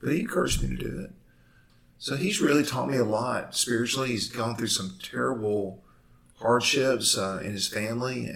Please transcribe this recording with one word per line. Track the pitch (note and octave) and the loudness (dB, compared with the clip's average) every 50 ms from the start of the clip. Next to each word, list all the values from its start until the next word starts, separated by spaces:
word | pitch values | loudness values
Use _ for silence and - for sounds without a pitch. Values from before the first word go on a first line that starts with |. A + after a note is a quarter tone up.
But | - A#2+ C#3+ | 0 0 0
he | E3+ | 0
encouraged | A#3 - - E3+ - - - - C3 | 0 0 0 0 0 2 2 2 0
me | C3 B2 | 0 -2
to | B2 - | -2 -4
do | - B2+ D3+ | -6 -6 -6
it. | G3 - - - - - _ _ - - _ - - _ - - _ _ _ _ | -8 -10 -12 -20 -20 -20 _ _ -20 -20 _ -20 -20 _ -20 -20 _ _ _ _
So | - - C3+ | -8 -6 -4
he's | C#3 C#3+ F#3+ G#3 - | -2 0 0 0 2
really | - D3+ C#3+ D3 C#3+ | 4 6 6 6 4
taught | - B2+ B2+ - C#3+ | 2 0 -2 -2 0
me | C#3 | 2
a | C3 A#2+ | 2 2
lot | G#2+ G#2+ G#2+ A#2 B2+ A#2+ A2 - - - | 4 2 0 0 0 -2 -4 -4 -4 -2
spiritually. | - - - A#2+ A2+ A#2+ A#2 - C3+ C3 B2+ | -2 0 2 2 2 2 2 0 0 0 0
He's | B2 G#2+ F#2 - | 0 -2 -2 -4
gone | - A#2+ A2+ A2+ A#2 | -4 -2 -2 -2 -2
through | A2+ A#2 G#2+ | -2 -2 0
some | - - F#2+ F#2+ F#2 - | 0 -2 -2 -4 -8 -10
terrible | - - - B2 B2 B2+ C3 A#2 G#2+ G#2 G#2 G#2 G2 F#2+ F#2 - - - - - _ _ - - _ - - _ | -14 -10 -4 -2 -2 0 -2 0 0 0 0 0 0 -2 -6 -12 -18 -20 -20 -20 _ _ -20 -20 _ -20 -20 _
hardships, | A2+ A2+ A#2+ A#2+ A#2 - - C3+ C3 C3 C3 A#2 G#2+ - - | 2 4 4 4 4 4 2 4 4 4 2 2 2 2 2
uh, | A2+ G2 F#2+ F#2+ F2+ - | 2 0 -2 -2 -4 -4
in | F#2+ G#2 | -6 -4
his | G2+ G2 - | -2 -4 -2
family. | - A2 G#2+ A2 A#2 A#2+ B2 B2+ B2+ B2 A#2+ A2+ - | -2 -2 -2 -2 -2 -2 -2 -4 -4 -4 -6 -6 -8